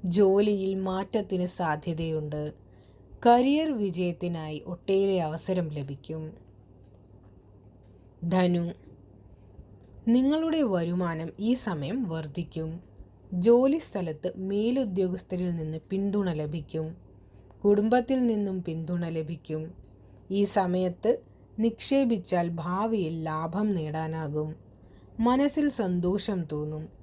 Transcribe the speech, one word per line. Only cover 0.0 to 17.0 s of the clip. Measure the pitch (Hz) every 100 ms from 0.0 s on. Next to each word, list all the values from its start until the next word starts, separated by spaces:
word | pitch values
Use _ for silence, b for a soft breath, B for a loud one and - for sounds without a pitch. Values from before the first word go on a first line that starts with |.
ജോലിയിൽ | 185 175 196 196 208 202 190 190 190
മാറ്റത്തിന് | 185 196 - 156 180 180
സാധ്യതയുണ്ട്. | - 160 151 160 160 165 156 151 151 151 - - b b b - -
കരിയർ | 240 240 262 294 320 254
വിജയത്തിനായി | 202 170 180 170 175 170 156 151 -
ഒട്ടേറെ | 175 - 190 196 190
അവസരം | 160 156 - 185 165
ലഭിക്കും. | 147 139 143 - 160 156 - - - - - - - - - - - - - - - - - - - 170
ധനു. | 185 180 175 170 - - - - - - - - - - - - - -
നിങ്ങളുടെ | 240 262 302 320 320 277
വരുമാനം | 185 170 175 175 165 160 -
ഈ | 214
സമയം | 247 226 165 143 240 220
വർദ്ധിക്കും. | 160 156 139 170 - 160 165 - - - - - 180
ജോലിസ്ഥലത്ത് | 185 240 269 311 - 214 170 156 180 -
മേലുദ്യോഗസ്ഥരിൽ | 190 202 220 254 247 185 185 180 - 180 180 170
നിന്ന് | 156 160 -
പിന്തുണ | 190 196 202 190
ലഭിക്കും. | 156 151 165 147 160 156 170